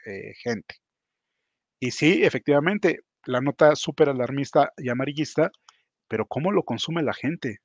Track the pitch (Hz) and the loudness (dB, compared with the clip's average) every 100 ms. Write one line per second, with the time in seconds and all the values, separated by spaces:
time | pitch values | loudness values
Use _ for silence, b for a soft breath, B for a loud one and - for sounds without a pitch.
0 | 110 98 104 98 123 110 - - _ _ | -14 -12 -12 -10 -6 -6 -8 -20 _ _
1 | _ _ _ _ _ _ _ _ 127 - | _ _ _ _ _ _ _ _ -6 2
2 | 151 196 190 - - 143 156 208 175 - | 2 4 2 2 2 2 2 2 0 0
3 | _ _ - 123 139 135 151 151 - 147 | _ _ -4 -2 -2 4 4 4 -4 2
4 | 147 131 120 139 139 156 143 - 127 123 | 2 2 -4 -4 0 2 2 -2 -6 -4
5 | 139 147 147 - 170 - b b b _ | -4 -4 -4 0 -2 -2 b b b _
6 | _ 107 107 131 175 196 - 117 - 165 | _ -6 -4 -4 0 -2 -2 -6 -4 -4
7 | 135 98 139 175 127 104 | -4 -4 -6 -4 -8 -10